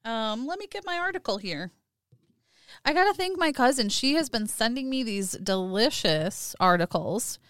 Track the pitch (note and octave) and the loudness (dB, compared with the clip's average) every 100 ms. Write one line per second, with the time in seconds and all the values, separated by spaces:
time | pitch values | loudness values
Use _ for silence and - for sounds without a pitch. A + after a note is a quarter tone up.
0 | A3+ A3+ A3 A3 C4+ F#4 G#4 G#4 G4+ F4 | -4 -4 -2 -4 -6 -8 -8 -10 -6 -4
1 | F4+ F#4 - G3 F#3+ D3+ F3+ _ _ _ | -2 -4 -4 -4 -4 -8 -8 _ _ _
2 | _ _ _ _ _ _ - - - D#4 | _ _ _ _ _ _ -20 -4 0 4
3 | G4+ G4 F#4 F4+ D#4+ C#4 B3+ C4 G#3 - | 4 4 -2 0 0 4 4 4 0 0
4 | C4+ D4+ D4 A3+ G#3+ - A3+ B3+ C4 C4 | 2 2 0 -4 -4 -2 -2 0 -2 -2
5 | A3+ G3+ F#3+ - F#3+ F#3+ F#3 F#3+ B3 - | -2 -2 -4 -4 0 0 0 2 2 2
6 | F#3 D#3 E3 - - - F#3 F3 E3+ F3 | 0 2 0 -4 -12 2 4 6 2 0
7 | G#2+ G3 - - | -2 -4 -4 -10